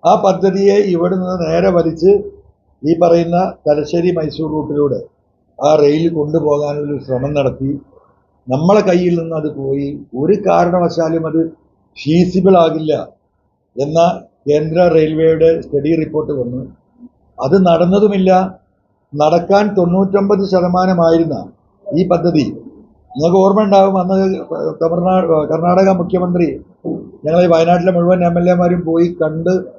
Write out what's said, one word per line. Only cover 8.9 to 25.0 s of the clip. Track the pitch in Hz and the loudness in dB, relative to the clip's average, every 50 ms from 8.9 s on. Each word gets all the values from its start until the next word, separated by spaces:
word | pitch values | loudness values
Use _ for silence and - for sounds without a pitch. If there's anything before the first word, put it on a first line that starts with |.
| 175 180 180 180 175 170 | 0 2 2 0 -2 -2
നിന്ന് | 165 165 160 156 | -4 -6 -8 -6
അത് | 151 151 131 135 | -6 -8 -8 -8
പോയി. | 139 135 139 143 143 139 147 - - _ - 123 | -6 -6 -4 -4 -6 -8 -10 -12 -16 _ -8 -4
ഒരു | 143 165 208 - - 190 | 0 0 0 0 0 0
കാരണവശാലും | 170 170 175 175 175 180 175 165 170 175 165 160 165 165 160 160 | 2 2 2 2 0 0 -2 -2 -2 -2 -2 -2 -2 -4 -4 -2
അത് | 151 160 160 165 - _ _ _ _ _ _ _ _ - | -2 -2 -2 -4 -6 _ _ _ _ _ _ _ _ -10
ഫീസിബിൾ | - 139 160 175 180 180 180 170 147 190 190 175 | -4 0 2 2 2 2 0 0 2 4 4 6
ആകില്ല | 165 160 151 160 156 156 147 127 82 - _ _ _ _ _ _ _ _ _ _ _ _ _ | 4 2 0 -4 -2 -2 -4 -4 -4 -12 _ _ _ _ _ _ _ _ _ _ _ _ _
എന്ന | 120 139 151 156 165 170 170 - 190 - _ _ _ _ | -6 -6 -2 2 2 2 2 0 -4 -12 _ _ _ _
കേന്ദ്ര | 143 143 151 156 160 160 170 180 175 160 | 0 0 0 0 0 0 2 2 4 4
റെയിൽവേയുടെ | 160 156 151 160 156 160 160 160 156 160 165 165 147 - | 2 2 2 0 0 2 2 2 4 2 2 2 0 -4
സ്റ്റഡി | - 143 143 139 151 165 156 | -4 -4 -2 0 0 0 0
റിപ്പോർട്ട് | 156 - - 156 - - 151 131 | -2 -4 -4 -6 -4 -4 -6 -6
വന്നു. | 123 120 123 131 - - - _ _ _ _ _ - - _ _ _ _ _ - 123 | -6 -6 -8 -10 -12 -12 -18 _ _ _ _ _ -20 -20 _ _ _ _ _ -6 -2
അത് | 135 160 202 190 | 0 2 2 4
നടന്നതുമില്ല. | 175 170 160 180 175 190 202 208 208 202 196 190 190 185 185 185 185 - - _ _ _ _ _ _ _ _ _ _ - 143 | 4 4 2 2 2 2 2 2 2 2 2 2 4 4 2 2 -2 -8 -16 _ _ _ _ _ _ _ _ _ _ -2 0
നടക്കാൻ | 147 156 170 175 170 - 196 202 208 208 202 | 2 2 2 2 2 2 2 2 2 2 0
തൊണ്ണൂറ്റൊമ്പത് | 196 175 175 175 190 196 190 196 208 202 196 208 190 196 - | 0 0 2 2 0 0 0 0 0 2 2 0 0 0 0
ശതമാനമായിരുന്ന | 190 185 175 175 175 180 185 185 185 175 165 165 165 165 165 156 143 101 95 - - _ _ _ _ _ _ - - 160 | 0 0 0 0 0 0 0 0 2 2 2 2 4 2 2 0 -4 -8 -8 -14 -20 _ _ _ _ _ _ -6 -2 -2
ഈ | 185 180 | 0 0
പദ്ധതി | 180 165 160 175 160 151 123 - - - - - - - - _ _ _ _ _ - | 0 0 0 0 0 0 -2 -2 -6 -12 -18 -20 -20 -20 -20 _ _ _ _ _ -8
നിങ്ങൾക്ക് | 135 151 170 180 196 | -2 0 2 2 4
ഓർമ്മ | 190 196 202 214 214 | 4 4 2 2 2
ഉണ്ടാവും. | 202 202 196 190 196 190 190 | 4 4 4 4 4 2 -2
അന്ന് | 180 185 190 190 196 190 190 - - - 160 - - 160 151 156 | -2 0 0 0 0 -2 -2 -6 -8 -10 -8 -6 -6 -8 -4 -4
തമിഴ്നാട്, | 165 165 170 170 | -2 -2 -2 0